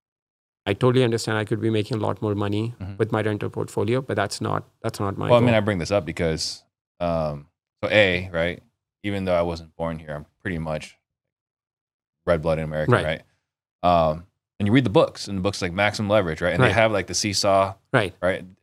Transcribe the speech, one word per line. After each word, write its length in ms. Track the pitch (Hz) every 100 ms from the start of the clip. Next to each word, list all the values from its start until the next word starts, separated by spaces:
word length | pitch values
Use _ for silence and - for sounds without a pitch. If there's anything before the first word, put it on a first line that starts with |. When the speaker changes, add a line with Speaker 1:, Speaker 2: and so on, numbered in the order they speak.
| _ _ _ _ _ _ -
Speaker 1:
I 80 |
totally 300 | 101 127 127
understand 340 | 120 113 - 110
I 80 | 104
could 160 | 110
be 80 | 110
making 280 | 110 101 110
a 20 |
lot 200 | 104 101
more 140 | 107 101
money 380 | 101 101 113 117
Speaker 2:
Mm-hmm. 160 | 95 101
Speaker 1:
with 140 | 107
my 100 | 110
rental 280 | 107 104 104
portfolio, 520 | 110 110 - 107 120
but 140 | - 107
that's 260 | 101 -
not, 220 | 107 101 - _
that's 180 | 113 -
not 180 | 101 98
my 100 | 101
Speaker 2:
Well, 80 | 120
I 40 |
mean, 80 | 120
Speaker 1:
goal. 80 | 110
Speaker 2:
I 40 |
bring 160 | 101 95
this 140 | 78
up 140 | 101 80
because, 580 | 82 85 78 - - _ _ _ -
um, 480 | 87 82 78 73 73 _ _ _
so 60 | 98
A, 380 | 104 98 90 92
right, 280 | 85 87 - - _ _ _
even 200 | 101 98 95
though 100 | 87
I 60 |
wasn't 320 | 85 82 80 -
born 240 | 82 80
here, 140 | 78 73
I'm 100 | 78 _
pretty 160 | 101 82
much 400 | 78 78 - - _ _ _ _ _ _ _ _ _ _ _ _ 90
red-blooded 380 | 85 80 80
American, 300 | 78 76 76
Speaker 1:
Right. 120 | 113 78
Speaker 2:
right? 160 | 78 - _ _ _ _ _
Um, 420 | 87 85 80 78 87 _ _ -
and 80 | 101
you 40 |
read 120 | 131 113
the 40 |
books, 380 | 147 - - -
and 100 | 98
the 40 |
books 200 | 95 -
like 120 | 90
Maximum 360 | 90 104 - 101
Leverage, 300 | 107 90 78
right? 120 | 87
And 80 | -
Speaker 1:
Right. 80 | 123
Speaker 2:
they 40 |
have, 180 | 101 110
like, 140 | 104 90
the 60 |
seesaw, 600 | - 107 95 101 98 95 101 _
Speaker 1:
Right. 240 | 127 95 -
Speaker 2:
right, 240 | 90 92 92 -